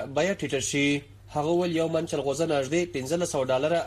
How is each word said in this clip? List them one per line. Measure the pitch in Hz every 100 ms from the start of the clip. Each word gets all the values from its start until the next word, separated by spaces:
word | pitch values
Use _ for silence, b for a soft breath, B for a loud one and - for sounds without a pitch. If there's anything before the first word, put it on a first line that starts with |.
| 143 139
بیه | 180 190
ټیټه | 143 139 156
شي. | 143 143 143 - - - 151
هغه | 151
وویل | 175 180 160
یو | 165
من | 160 165
چلغوزه | 147 139 135 160
نږدې | 143 131 170 175
پنځلس | 139 131 175 175
سوه | 147 131
ډالره | 127 151 170